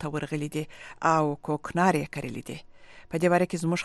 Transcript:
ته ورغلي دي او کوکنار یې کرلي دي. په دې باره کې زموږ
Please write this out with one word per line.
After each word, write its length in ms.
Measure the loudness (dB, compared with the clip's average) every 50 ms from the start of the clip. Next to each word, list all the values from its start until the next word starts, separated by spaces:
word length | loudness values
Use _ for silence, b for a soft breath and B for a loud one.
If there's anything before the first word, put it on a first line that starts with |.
| -6
ته 100 | -6 -4
ورغلي 380 | -4 -4 -4 -4 -4 -4 -4 -4 -6
دي 100 | -6 B B B B B B -2 2 4 4
او 80 | 4 4 2 0 -4 -4 -4
کوکنار 440 | -4 -4 -4 -4 0 4 4 4 4 4
یې 60 | 0 -4 -8
کرلي 320 | -8 -8 -8 -8 -10 -10 -10 -12
دي. 80 | -12 -14 b b b b b b b b -8
په 80 | -4 0
دې 100 | 2 4 4
باره 140 | 4 2 2
کې 60 | 0 -2 -2
زموږ 160 | -2 -2 -2 -2